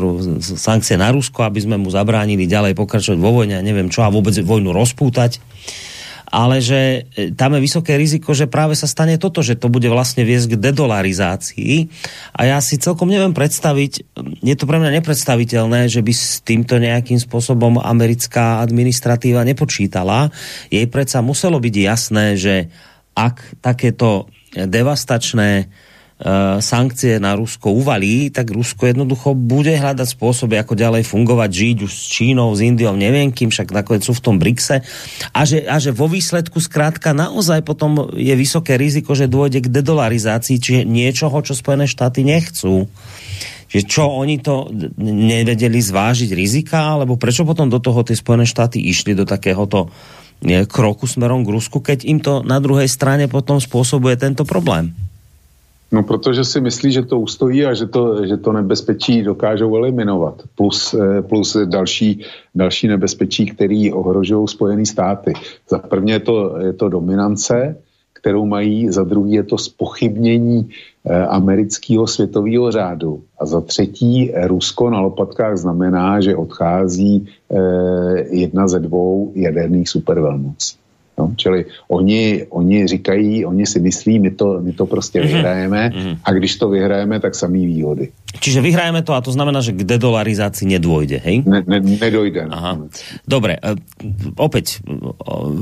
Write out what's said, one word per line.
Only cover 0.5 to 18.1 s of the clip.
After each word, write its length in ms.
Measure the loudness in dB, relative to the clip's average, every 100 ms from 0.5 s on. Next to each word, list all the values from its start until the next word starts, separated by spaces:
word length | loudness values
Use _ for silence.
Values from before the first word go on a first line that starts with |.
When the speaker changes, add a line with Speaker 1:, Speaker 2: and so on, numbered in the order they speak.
| -4 0 0 2 0
Speaker 1:
na 160 | 2
Rusko, 320 | 0 -2 -2
aby 160 | -2 -2
sme 160 | -2 -2
mu 160 | -2
zabránili 560 | 0 0 0 0 0 2
ďalej 240 | 2 2
pokračovať 460 | 0 0 0 0 2
vo 220 | 4 4
vojne 180 | 2 0
a 60 | 0
neviem 260 | 0 0
čo, 80 | 2
a 120 | 2
vôbec 200 | 2 2 2
vojnu 320 | 2 2 2
rozpútať. 680 | 2 0 2 0 2 0 -2 -14 -20 -18 -16 -16 -18 -18 -18 -6
Ale 320 | 0 2 2
že, 480 | 2 2 2 -2 -6
e, 160 | -8 -6 0
tam 160 | 0
je 80 | 2
vysoké 320 | 0 0 0
riziko, 400 | 2 2 0 0
že 160 | 0 0
práve 240 | 0 0
sa 160 | 0 -2
stane 240 | 0 2
toto, 320 | 2 0 -2 -2
že 80 |
to 160 | 0 0
bude 160 | 2 2
vlastne 400 | 2 0 0 2
viesť 320 | 2 2 0
k 40 | 0
dedolarizácii. 1160 | 2 0 0 0 0 -2 -2 -8 -6 -2 0 -2 -8 -14 -14 -12
A 160 | -2 0
ja 80 | 2
si 240 | 0 -2
celkom 240 | 0 0 2
neviem 240 | 2 2
predstaviť, 640 | 2 0 0 0 0 0 -4 -12 -14 -12 -4
je 120 | -2 0
to 80 | 0
pre 160 | 2
mňa 180 | 2 0
nepredstaviteľné, 880 | 0 -2 0 0 2 0 2 2 2
že 160 | 2
by 100 | 0
s 300 | 0 -2 -6
týmto 400 | 0 0 2 2
nejakým 400 | 2 0 0 0
spôsobom 560 | 0 -2 0 2 4 4
americká 800 | 2 2 4